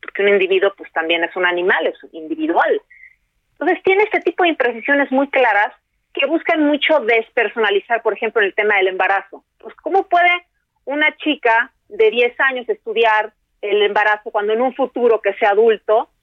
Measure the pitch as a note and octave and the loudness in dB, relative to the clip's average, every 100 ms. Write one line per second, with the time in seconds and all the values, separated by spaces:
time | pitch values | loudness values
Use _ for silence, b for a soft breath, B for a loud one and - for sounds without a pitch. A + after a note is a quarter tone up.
0 | - - G3+ G3+ F#3 F#3+ G3 - - E3 | -12 -2 0 2 2 0 0 -2 -8 -6
1 | D#3+ E3+ E3+ F#3 F3+ F3 F3+ B3 - - | -2 -2 -4 -2 -2 0 0 0 -2 -6
2 | - - D#4 D#4 D#4 F4 D#5+ G#4+ - B | -14 -18 -10 -6 -2 0 0 -2 -4 B
3 | B B _ _ _ _ D4 D#4+ - G4 | B B _ _ _ _ -2 0 0 2
4 | G#4+ F4+ - - F4+ D4+ A#3+ A3+ A3 C#4 | 0 -2 -2 0 0 0 -4 -4 -2 -2
5 | C#4 C4 C#4 C4+ B3 G3+ A3 - _ _ | 0 0 0 0 2 2 -2 -6 _ _
6 | _ - C#4 D#4+ - E4 D4 D4 - D#4 | _ -6 -2 -2 0 0 0 0 2 0
7 | A3 A#3 A3 - G#3 A#3 G#3+ G3+ - A#3 | 2 0 0 -2 -2 -2 0 0 -2 -2
8 | A3 G#3 A3+ A3 G3 - G#3 G3+ F#3+ F#3 | -2 -4 -2 0 0 0 0 2 0 0
9 | F#3+ G3 - - _ _ - - D#4 F#4 | 0 -2 -4 -16 _ _ -20 -14 -2 0
10 | F#4+ F4 F4 F4 - _ _ _ - C#4+ | 2 2 2 0 -4 _ _ _ -8 -2
11 | D4+ D4+ D#4 C#4 A#3 A3+ B3 _ _ G#3 | -2 -2 -4 -2 0 0 -2 _ _ 0
12 | A3 A#3 A#3+ B3 C4+ B3+ B3 - A#3 G#3+ | 2 2 0 0 -2 -2 -6 -8 -6 0
13 | A3+ G#3+ G#3+ - _ _ G#3 G#3 G#3 G#3 | 2 0 -2 -10 _ _ -4 0 0 2
14 | G#3 G#3 A3+ G#3+ G#3 A3 C4 B3 C4 C4+ | 0 -2 -4 -4 -2 -2 -2 -2 -6 0
15 | A#3+ G#3+ G3 F#3+ G#3+ G3+ A#3 G#3 - A3 | 0 2 -2 -2 0 2 2 0 0 0
16 | D4 _ | -2 _